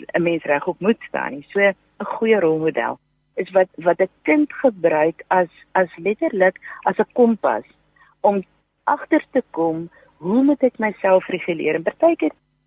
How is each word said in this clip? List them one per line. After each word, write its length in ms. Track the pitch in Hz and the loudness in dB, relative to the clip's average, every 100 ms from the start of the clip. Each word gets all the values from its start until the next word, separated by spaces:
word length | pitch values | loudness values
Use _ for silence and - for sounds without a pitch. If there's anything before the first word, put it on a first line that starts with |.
| - - | -8 -2
'n 80 | |
mens 200 | 170 165 | 0 -2
regop 360 | - 143 - 165 | -2 -2 -2 -4
moet 180 | 190 226 - | -2 -2 -2
staan 240 | 69 - | -8 -6
nie. 140 | 139 - | -10 -8
So 100 | 202 | 0
'n 160 | 202 190 _ - | 0 0 _ -14
goeie 400 | 202 - 226 214 | -10 -4 2 2
rolmodel 600 | 165 160 160 120 117 127 _ _ _ - | 2 2 0 -2 -4 -6 _ _ _ -10
is 160 | 185 | -2
wat, 160 | 190 185 - | 0 0 0
wat 240 | 170 170 | -2 0
'n 100 | 185 _ | -2 _
kind 300 | - 302 294 | 0 0 0
gebruik 680 | - 262 196 165 156 160 - - | 0 -2 2 0 2 0 -2 -2
as, 200 | 185 170 _ _ | 0 0 _ _
as 180 | - 185 - | -2 -2 -4
letterlik 600 | 180 214 320 208 185 - - - | -6 -2 -4 2 2 0 -18 -6
as 140 | - 185 | -4 -2
'n 80 | - | -2
kompas 500 | - 233 220 135 110 - _ _ _ _ _ | 2 2 2 0 -2 -6 _ _ _ _ _
om 220 | 208 202 - _ _ _ | 0 0 -4 _ _ _
agter 400 | - 294 - 311 - | -4 -4 0 -2 0
te 120 | 262 - | -6 -4
kom, 380 | - 165 165 170 _ _ _ | -4 -2 -4 -8 _ _ _
hoe 260 | 160 233 | -2 2
moet 200 | 277 285 | 2 2
ek 160 | 254 - | 0 -2
myself 480 | 214 - 190 190 - | -6 -4 2 2 0
reguleer? 480 | 180 - 165 147 160 | -8 -6 -4 -2 -2
En 80 | |
partykeer 480 | 165 - 330 330 311 - _ _ | -4 0 0 2 -4 -6 _ _